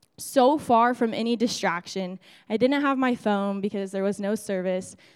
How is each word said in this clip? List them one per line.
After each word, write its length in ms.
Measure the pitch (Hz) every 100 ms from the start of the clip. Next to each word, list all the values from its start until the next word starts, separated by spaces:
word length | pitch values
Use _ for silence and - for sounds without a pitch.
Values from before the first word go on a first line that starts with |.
| _ -
so 420 | - 277 254 294
far 340 | - 226 240
from 220 | 247 233
any 220 | 214 226 226
distraction. 800 | 233 - 185 170 - 190 185 185 - - -
I 60 | 214
didn't 240 | 254 285
have 180 | 285 262
my 160 | 254
phone 460 | 240 214 202 196 196
because 320 | 202 202 190
there 100 | 196
was 160 | 196 202
no 160 | 196
service. 640 | 214 - 185 185 185 185 - _